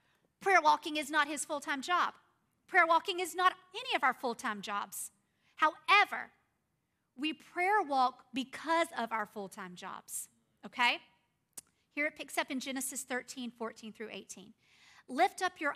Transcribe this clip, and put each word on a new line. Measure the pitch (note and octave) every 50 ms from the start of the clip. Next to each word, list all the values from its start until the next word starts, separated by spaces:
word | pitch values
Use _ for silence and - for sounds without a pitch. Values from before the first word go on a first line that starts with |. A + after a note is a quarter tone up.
| _ _ _ _ _ _ _ _
Prayer | - G4 F#4+ F4
walking | D#4 D4+ - - - E4+ D4+ D4+
is | D4+ C#4
not | D4+ D#4 D4 C#4+
his | D#4 C#4 -
full-time | - D#4+ C#4+ C#4 D#4+ D4 C4 B3
job. | - F4+ F4 C4+ - - - _ _ _ _ _ _ _ _ _ _
Prayer | - F#4 E4+ E4
walking | E4 E4 D#4+ - F#4+ E4+
is | F#4 E4 -
not | F4+ F4+ F#4 F4+ - - _ -
any | G#4+ C5 C5 A#4+
of | D#4+ -
our | C4 A#3+
full-time | - - B3+ A3+ A3+ - B3 G#3 G3+
jobs. | F#3 - G#3 G3+ G#3 G3+ - - - - - _ _ _ _ _ _ _ _ -
However, | D#4+ D#4 E4 - _ - F4+ G#4 G4+ - B3 - - - _ _ _ _ _ _ _ _ _ _ _ _ _ _ _ _ _
we | - C4 D#4 D#4+
prayer | - - - - E4+ F4+ F#4 G#4 G#4+ F#4
walk | C#4 C#4+ C4+ B3+ B3 B3+ - - _ -
because | C#4 B3+ - - - - D4 E4 E4 E4+ D#4+ - -
of | A#3 A3+
our | B3 A3 G#3+ -
full-time | - A3 G3 F#3+ - - G3 F3+ F3+
jobs, | F3 G3+ F#3 - G#2 - - - - - - _ _ _ _ _ _ -
okay? | G#3 - - B3 A#3+ C#4 E4+ - _ _ _ _ _ _ _ _ _ _ - - _ _ _ _ _ _
Here | - D4 D4+
it | D4+ -
picks | C#4+ C4+ - -
up | D#4 -
in | D4 C4
Genesis | - C#4 C4 C4+ C4 - C#4+ B3 -
thirteen, | - C4 B3 B3 - - C4+ B3 A#3
fourteen | A#3 _ A3+ A3 A3+ - - A3 G3+
through | - A3 G#3+
eighteen. | G3 G3 - _ - - F#3 - - _ _ _ _ _ _ - - - _ _
"Lift | B3+ C4 F4 G4 - -
up | F#4+ F4+ F4+ -
your | D#4+ C#4+ -